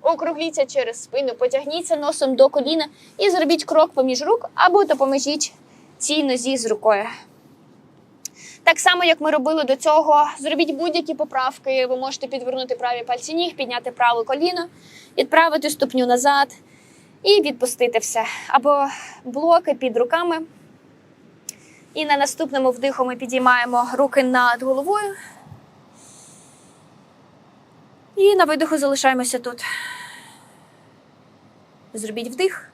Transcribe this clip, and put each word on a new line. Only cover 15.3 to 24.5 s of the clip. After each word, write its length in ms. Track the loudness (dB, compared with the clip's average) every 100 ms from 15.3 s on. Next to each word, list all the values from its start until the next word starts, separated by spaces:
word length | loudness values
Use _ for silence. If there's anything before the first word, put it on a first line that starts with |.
| 4 4 2 -4
ступню 360 | -2 -2 0 2
назад 420 | 2 4 2 0 -4 _ _ _ _ _ _
і 180 | 2 4
відпустити 580 | 4 -2 -4 0 0 0
все. 260 | -2 -4 -4 -8 0
Або 380 | 0 2 2 0 -6 -16 -18
блоки 500 | -10 -4 2 2 2
під 240 | -2 -2 -2
руками. 420 | 0 0 -2 -4 -6 -18 -20 _ _ _ _ _ _ _ -20 -20 -20 -20 _
І 120 | -8 -2
на 120 | 0
наступному 540 | 0 -2 -4 0 0
вдиху 340 | 0 -4 -2 -4
ми 100 | -4
підіймаємо 760 | -4 0 2 2 2 -2 -2
руки 300 | 0 2 2
над 400 | 2 2 2